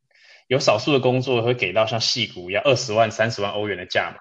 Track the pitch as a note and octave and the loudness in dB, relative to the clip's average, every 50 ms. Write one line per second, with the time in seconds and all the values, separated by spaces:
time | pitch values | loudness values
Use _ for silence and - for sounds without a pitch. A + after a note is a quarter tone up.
0 | _ _ _ _ _ - - - _ - B2+ C#3+ D3+ - G#2+ A2 - D#3 D3 B2+ | _ _ _ _ _ -20 -20 -12 _ 0 0 2 4 4 2 2 2 2 2 4
1 | B2 B2+ B2 C3 B2+ C#3 B2 A#2 A2+ B2 B2+ B2 G2+ F2+ F2+ A2 A2 - A#2+ A2+ | 4 2 2 2 0 0 0 0 2 0 0 0 -2 -2 0 0 0 0 0 -2
2 | - - - B2+ G#2+ - - F#2 F2 F2+ G2 G2+ - D3 B2+ - - - G#2 A2 | -2 -2 -2 -2 -4 -6 -8 -12 -8 -4 -4 0 2 2 2 2 0 0 2 2
3 | A2+ A2 G#2 - A2 A#2 A#2 - G2+ G2+ G#2 G#2 G#2+ G#2 F#2 F2+ F2+ - - G#2 | 2 2 2 0 -2 -2 -2 -4 -4 -4 -4 -4 -4 -4 -4 -6 -6 -2 -2 -2
4 | F2+ E2+ D#2+ - | -2 -2 -6 -12